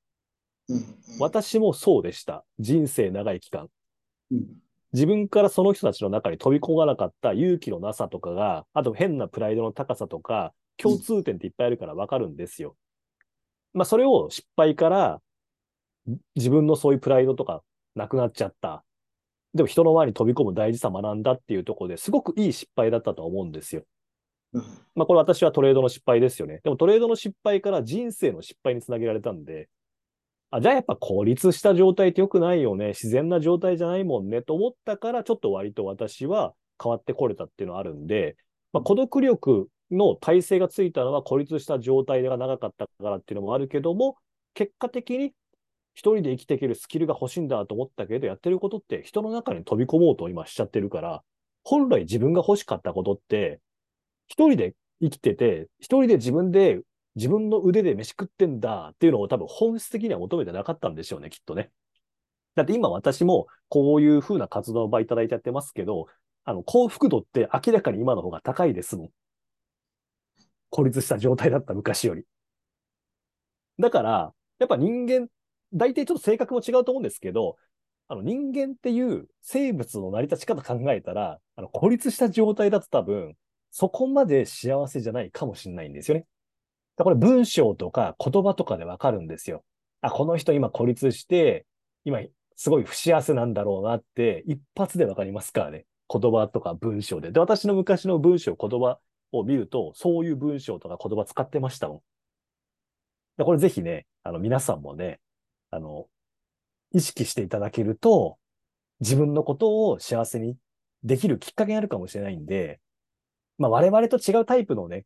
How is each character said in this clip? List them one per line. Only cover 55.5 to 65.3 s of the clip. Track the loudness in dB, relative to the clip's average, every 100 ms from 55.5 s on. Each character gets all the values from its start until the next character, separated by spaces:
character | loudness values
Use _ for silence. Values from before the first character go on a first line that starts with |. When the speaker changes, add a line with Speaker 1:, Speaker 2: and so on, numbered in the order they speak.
| 0 -4 _
Speaker 2:
一 | 0 4
人 | 6
で | 4
自 | 4
分 | 0 2
で、 | 4 4 4 -4 _ _ -4
自 | 0
分 | 0 2
の | 2
腕 | 4 4
で | 2 0
飯 | -4
食 | -10 -8
っ |
て | 0 0
ん | 0
だ | -4 -6 -10
っ | 2
て | 2
い |
う |
の | 4
を | 0
多 | -4
分 | -4
本 | -2 0 0
質 | -6
的 | -6
に | -4
は | -4
求 | -4 -4
め | -4
て |
な | -6
か | -8
っ | -6
た | -6
ん |
で | -8
し | -12
ょ | -12
う |
ね、 | -14
き | -18
っ |
と | -12 -10
ね。 | -10 _ _ _ _ _ _ _ _
だ | -2
っ | 0
て |
今 | 0 0
私 | 0 -2 2
も | 4 2 0 _ -2
こ | 2 4 6
う |
い | 6
う | 4
風 | 2 -4
な | -4
活 | -6 -4
動 | -4
の | 0
場 | 0
い | 0
た | 0
だ |
い |
て | -2